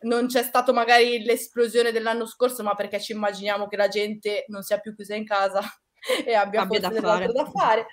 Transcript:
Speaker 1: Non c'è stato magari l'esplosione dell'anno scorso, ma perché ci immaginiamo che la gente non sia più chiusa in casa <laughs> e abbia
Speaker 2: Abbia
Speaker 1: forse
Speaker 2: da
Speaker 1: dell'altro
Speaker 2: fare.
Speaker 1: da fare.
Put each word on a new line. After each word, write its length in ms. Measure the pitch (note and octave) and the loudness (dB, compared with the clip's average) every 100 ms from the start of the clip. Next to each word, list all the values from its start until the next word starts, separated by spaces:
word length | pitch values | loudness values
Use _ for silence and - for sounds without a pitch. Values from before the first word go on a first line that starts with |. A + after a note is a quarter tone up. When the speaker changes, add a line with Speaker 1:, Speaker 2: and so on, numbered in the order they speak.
Speaker 1:
Non 260 | A3+ A#3 B3 | -2 0 2
c'è 160 | B3+ | 0
stato 300 | A#3+ B3+ B3+ | 2 2 4
magari 500 | A#3+ A#3 A#3+ A#3+ A#3+ | 4 6 6 6 2
l'esplosione 680 | G#3+ B3 - A#3+ A#3 A#3 A#3 | 0 -2 -2 -2 0 2 2
dell'anno 320 | A3+ A3 A#3 A3+ | 0 -2 -2 -4
scorso, 340 | - B3 B3 | -2 -2 0
ma 140 | G#3 G3+ | -4 -4
perché 240 | G3+ G3+ | -4 -6
ci 140 | G#3 | -6
immaginiamo 540 | G#3+ G#3 G3 G3+ G3+ G3+ | -4 -4 -4 -4 -4 -2
che 100 | G3+ | 0
la 100 | G3+ | 0
gente 560 | G#3 G#3 G#3+ G#3 G3+ - | 0 -4 -4 -4 -4 -6
non 120 | G3+ | -10
sia 160 | F#3+ G3+ | -4 -4
più 140 | A3 | -4
chiusa 220 | G#3+ G3 G#3+ | -14 -10 -8
in 100 | G#3+ | -2
casa 360 | G3+ G3 F#3+ | 0 0 -2
<laughs> 640 | G#3+ - _ _ - G#4+ B3 | -4 -10 _ _ -4 -2 2
e 80 | A3 | 2
abbia 260 | G3 G#3+ | 2 0
Speaker 2:
Abbia 180 | F#3+ G#3+ | 0 0
Speaker 1:
forse 20 | |
Speaker 2:
da 80 | - | -2
Speaker 1:
dell'altro 420 | A3 G3 G#3 F#3+ | 0 2 2 0
Speaker 2:
fare. 120 | B3 | -2
Speaker 1:
da 80 | D4 | -2
fare. 340 | G4 D4 A3 A3 | 0 2 2 -2